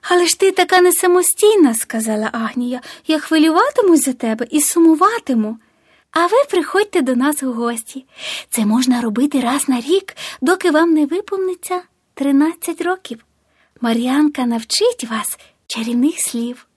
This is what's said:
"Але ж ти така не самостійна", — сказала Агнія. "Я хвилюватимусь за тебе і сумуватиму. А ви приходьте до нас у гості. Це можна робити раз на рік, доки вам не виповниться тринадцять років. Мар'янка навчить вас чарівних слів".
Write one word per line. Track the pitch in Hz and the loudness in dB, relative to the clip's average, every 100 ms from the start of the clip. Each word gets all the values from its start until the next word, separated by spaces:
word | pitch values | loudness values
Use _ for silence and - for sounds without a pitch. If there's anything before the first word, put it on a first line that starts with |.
"Але | - 359 349 | 2 2 2
ж | - | 2
ти | 381 | 0
така | 381 359 370 | 2 2 4
не | 359 | 4
самостійна", — | 339 359 359 349 - 415 427 294 | 4 2 2 2 2 4 6 4
сказала | 226 - 226 220 214 214 | 2 -4 -6 -4 -4 -4
Агнія. | 233 220 - 247 254 - - - | -4 -6 -6 -6 -8 -12 -20 -4
"Я | 311 | -4
хвилюватимусь | - 320 320 320 494 571 415 320 | 0 2 4 4 2 2 4 4
за | 269 | 2
тебе | 254 226 220 233 | -2 -4 -4 -2
і | 302 | -2
сумуватиму. | 294 339 330 311 381 466 - 240 214 226 _ _ _ _ _ | 0 4 4 6 2 0 -2 -2 -2 -6 _ _ _ _ _
А | - 349 | -2 2
ви | 440 571 | 2 2
приходьте | 381 311 381 415 370 | 0 0 -2 0 0
до | 262 247 | 0 0
нас | 277 294 | 0 -2
у | 262 | -4
гості. | 233 233 233 - 269 - - - - - | -4 -4 -6 -10 -16 -20 -18 -12 -12 -6
Це | - 208 | -2 0
можна | 226 254 247 | 0 2 0
робити | 240 214 294 285 | -2 -2 0 0
раз | 240 269 - | -2 -2 -2
на | 254 | -2
рік, | 233 381 381 - - - | 0 -2 -2 -16 -16 -6
доки | 262 370 359 | -2 0 2
вам | 302 339 | 2 2
не | 311 294 | 2 0
виповниться | 339 392 392 381 359 - 359 - _ _ | -2 -6 -6 -4 -6 -8 -8 -10 _ _
тринадцять | - 277 277 311 330 - 330 | -6 0 2 2 -2 -8 -6
років. | 349 370 - 220 _ _ _ _ _ _ | -4 -6 -8 -16 _ _ _ _ _ _
Мар'янка | 240 226 247 277 302 294 247 | -2 -2 0 2 2 0 -2
навчить | 233 226 - 453 480 226 | -4 -4 0 0 -2 -8
вас | 220 226 - _ _ _ | -8 -8 -10 _ _ _
чарівних | - 226 240 277 330 | -8 -4 0 0 0
слів". | - 240 233 247 _ | -6 -4 -8 -10 _